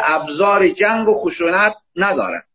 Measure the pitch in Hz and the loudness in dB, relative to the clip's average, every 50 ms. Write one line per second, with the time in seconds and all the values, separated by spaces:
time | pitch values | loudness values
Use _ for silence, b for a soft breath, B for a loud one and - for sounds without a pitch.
0 | - 151 156 156 156 151 147 156 196 202 202 202 190 170 - - 208 208 226 226 | 0 0 0 -2 -2 -4 -2 0 2 2 4 4 2 2 2 2 0 0 0 0
1 | 220 214 208 - - 170 156 - 170 170 180 190 208 214 214 - _ _ - 175 | 0 0 0 0 0 -4 -4 -2 -2 0 2 2 2 0 -2 -4 _ _ -4 -2
2 | 196 202 190 - 101 90 87 - - _ | -2 0 0 -2 -2 -4 -6 -8 -12 _